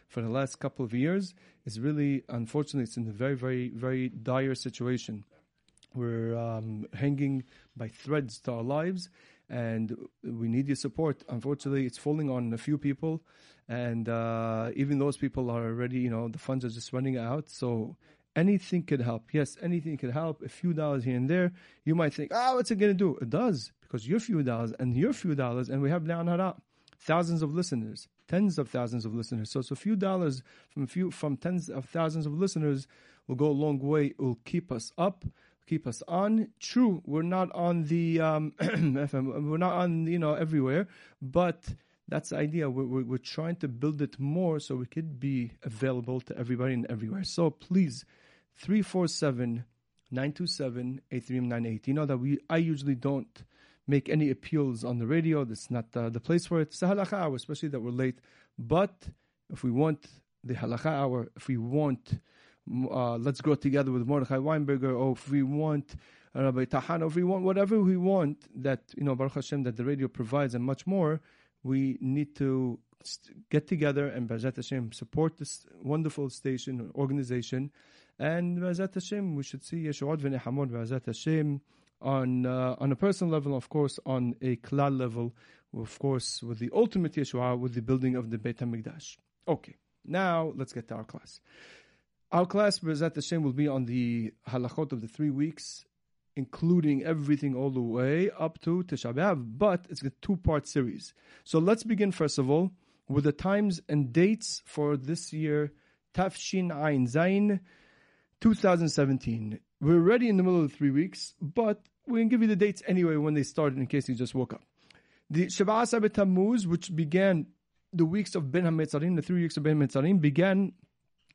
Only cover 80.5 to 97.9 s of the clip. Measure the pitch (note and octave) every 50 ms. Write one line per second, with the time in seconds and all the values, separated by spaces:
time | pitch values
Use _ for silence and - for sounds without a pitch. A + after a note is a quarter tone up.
80.5 | C3 C#3 C#3+ B2+ A#2 A#2 A2+ A2+ C3+ B2+ - - A2+ - - D#3+ D#3+ D#3+ D3+ D3+
81.5 | C#3+ C#3 - _ _ _ _ _ _ _ - C3+ C3+ C3+ C3 B2+ B2+ B2+ B2 B2+
82.5 | B2+ B2+ B2+ B2+ B2+ - C3+ C#3 C#3 - G3 G3+ F#3 - F3+ E3+ D#3 D#3 C#3 C#3+
83.5 | C#3 C3 - - - D#3 D3 C3+ - - - C3+ C3 B2+ B2 A#2+ A#2+ - C3 C3
84.5 | B2 A#2 - - C#3 C#3 C#3+ C#3+ C#3 C3 B2+ A#2+ A2+ A#2+ A#2+ A#2+ - _ _ -
85.5 | - _ _ _ - A2+ A2+ A2 - - - C#3 C3+ B2 - - - - - A#2
86.5 | A#2+ A2 A#2 A#2+ - G3 A#3+ A3+ - F#3+ E3+ D3+ - D3+ C#3 - - B2 B2 B2+
87.5 | B2 B2 B2 B2+ A#2 B2 A2+ A#2 C3 B2+ B2+ B2+ B2+ B2 A#2+ A2+ A#2 A2 G#2+ B2+
88.5 | A#2 - C3 A#2+ A#2 A2+ A2 B2+ - D#3+ - - - - _ _ _ _ _ -
89.5 | D#3 - - - - _ _ _ _ _ - - D#3 F3+ F#3+ F3+ E3+ E3 D#3+ D#3
90.5 | - - C3 - - B2 A2+ - A2+ A2+ A2+ - - - - - - - _ _
91.5 | - - - - - - - _ _ _ _ _ _ _ _ - - E3+ F3+ F3+
92.5 | - G3+ G#3 G3+ G3 - - D#3+ D#3 C#3+ E3 E3 - D3 C#3 - F3 E3 D#3 C#3
93.5 | B2 C#3 D3 D3 C3+ C3+ B2+ A#2 B2 B2+ A#2+ A#2+ A#2+ A#2 A2 A2 - _ _ -
94.5 | C3 B2+ B2 A#2+ - - D#3 D3 C3+ A#2 A2 A2 - - D3+ D3 C3 C3+ D3 E3
95.5 | D3+ - - - - - - _ _ _ _ _ _ _ _ _ - C#3+ C3 -
96.5 | - - E3 E3+ F3+ F3 D3+ D3+ C#3+ C3+ D#3 D#3+ E3 D#3 C#3+ C#3+ D3+ C#3 D3 C#3
97.5 | C3 B2 C3+ C#3 C3 B2+ B2 A#2